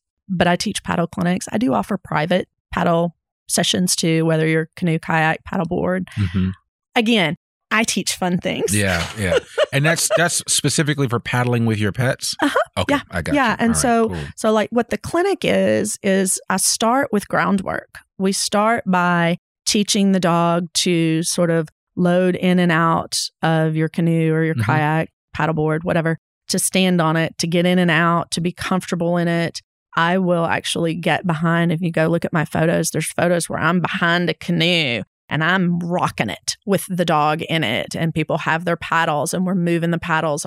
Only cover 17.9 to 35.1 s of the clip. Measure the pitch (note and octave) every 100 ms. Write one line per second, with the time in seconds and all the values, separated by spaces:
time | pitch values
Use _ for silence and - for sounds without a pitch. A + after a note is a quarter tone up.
17.9 | - - - F#3+ G3+ - G#3 A3 A#3 -
18.9 | F3+ F3 F3 E3+ F3+ _ _ - G#3+ G#3
19.9 | G#3 G3 F#3+ F3 E3+ E3+ E3+ F3 - F#3
20.9 | E3+ E3 D#3+ F3 - E3+ E3 D#3 _ _
21.9 | - F3+ F3+ F#3 F3+ F#3 F3+ F3 D#3+ E3
22.9 | E3+ - - - - D#3+ D#3+ D#3+ D#3 D#3+
23.9 | - E3 E3 D#3+ D#3+ D#3+ D3 G#2 D#3 D3+
24.9 | D#3 - _ _ - D#3 D#3 D3+ D#3 F3
25.9 | E3+ D#3+ E3 _ _ - F#3 - F#3+ F#3
26.9 | F3+ D#3+ D#3+ E3 - E3+ F3 F3+ F3+ F3
27.9 | D#3 E3+ E3+ - - E3+ - - F#3 -
28.9 | F3+ E3+ F3 E3+ E3+ E3 - - _ _
29.9 | - E3 F#3+ F3+ E3+ E3 G2+ - - E3
30.9 | E3+ E3 C#3+ F#3 D#3 E3+ E3+ E3+ E3 F3+
31.9 | E3+ D#3+ E3+ - D#3+ D3+ E3+ E3 E3+ E3
32.9 | - D#3+ - F3 F3 - - D#3+ F3+ E3
33.9 | F#3+ E3+ E3+ E3+ D#3+ - E3+ E3 E3+ C#3+
34.9 | A2+ -